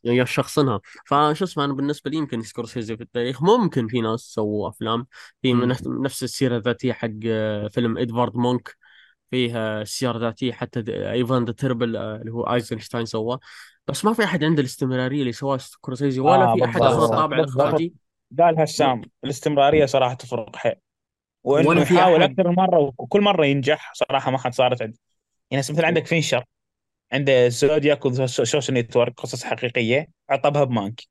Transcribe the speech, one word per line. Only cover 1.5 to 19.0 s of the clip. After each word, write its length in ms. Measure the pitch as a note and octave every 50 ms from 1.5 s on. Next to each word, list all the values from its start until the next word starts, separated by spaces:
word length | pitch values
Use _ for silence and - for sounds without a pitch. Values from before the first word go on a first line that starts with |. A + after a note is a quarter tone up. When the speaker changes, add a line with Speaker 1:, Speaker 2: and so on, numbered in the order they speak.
| - C#3 C#3
Speaker 1:
أنا 80 | C#3+ C#3
بالنسبة 380 | C3 C#3 C#3+ D3 - _ C#3+
لي 60 | C#3+
يمكن 260 | D#3+ D3+ C3+ - A#2 A2
سكورسيزي 540 | - - - A#2 A2+ - B2+ A2+ G#2+ A#2
في 60 | G#2+ A#2+
التاريخ، 400 | - _ A#2+ A#2+ B2 C3+ A#2 D3
ممكن 460 | F3+ A3 B3 A3 E3 - C#3 A#2 A2
في 120 | A#2 B2
ناس 200 | A2+ A2 A2 A#2
سووا 480 | - - - - G#2+ G#2 G#2+ G#2 G2 E2
أفلام، 380 | - - A2+ A2 A2+ A#2 A#2+ _ _ - - - _ _ -
في 120 | C3 A#2+
Speaker 2:
مم. 100 | A#2+ A#2+
Speaker 1:
نفس، 220 | B2 B2+ B2+ -
نفس 360 | C3 B2 A#2+ C3 C3+ C3 - C3
السيرة 340 | A#2+ - - C#3 B2+ A#2+
الذاتية 360 | A#2+ G#2+ B2 A#2+ - - B2+ A#2
حق، 160 | - - A#2 G#2+ G#2+ A2
آه، 420 | A2+ A2+ A2 G#2+ G#2+ G#2+ G#2 G#2 G#2
فيلم 300 | - - A#2+ A#2 A2+ F#2
إدوارد 380 | B2 A#2+ A2+ A#2+ B2 A#2+ A2+
مونك، 400 | A#2+ A#2+ B2 B2 B2 _ - - _ _ _ _ _ _ _ _ _ _ _
فيها 520 | - B2+ B2+ A#2 A#2 A#2 A2 A2 G#2+ G#2+ G#2+
السيرة 340 | - - - C3 B2 A#2
الذاتية 360 | A#2 A#2 A#2 A2 - C3+ B2 A#2
حتى 300 | - - - - B2 G#2+
د-، 80 | A#2
إيفان 540 | G#2 F#2+ G2 G2+ G#2+ B2 B2+ A2+ C3 B2+ A#2+
ذا 80 | A2 A2+
تيربل، 440 | - C#3 C3 B2+ A#2 B2 A#2 A2+
آه، 200 | G#2+ G2 G#2+ G#2+
اللي 160 | G#2+ A2+ A2+ A2+
هو 100 | A#2 -
آيزنشتاين 600 | - A#2+ B2 A#2 - B2 A2 - - - A#2+ A2+
سواه. 360 | G#2+ - A2+ G#2+ A#2 B2 - _ - - - - - _ _ _
بس 180 | - C#3 - -
ما 80 | G#3 A3+
في 120 | A3+ G#3+
أحد 200 | F#3+ - E3+ D3+
عنده 160 | D#3 E3 D3
الاستمرارية 600 | C3+ B2+ - - C#3+ B2+ C3 B2+ B2+ B2+ C3+ D3
اللي 120 | C3+ B2 A#2
سواه 240 | - C#3+ C3+ C#3
سكورسيزي، 640 | C3 - - - _ - - B2+ B2 C#3+ C#3 C3 B2+
ولا 240 | C3 D3+ - - B2+
Speaker 3:
آه، 120 | A#2+ A2+
Speaker 1:
في 80 | A#2 B2
أحد 80 | A#2+ A#2
Speaker 3:
بالضبط. 200 | - - C3 B2+
Speaker 1:
أخذ 80 | -
Speaker 2:
بالضبط. 120 | D#3+ - -
Speaker 1:
الطابع 240 | - D#3 D3+ D3
Speaker 3:
بالضبط. 240 | - D#3+ C#3 B2+ B2+
Speaker 1:
الإخراجي. 340 | C#3+ D3 D3 D#3 E3 F3 - _ _ _ _ _ _ _ - C3+
Speaker 3:
قال 220 | E3+ F3 D#3+ D#3+
هشام، 400 | D#3 D3 - - D3+ C3+ B2+ A2+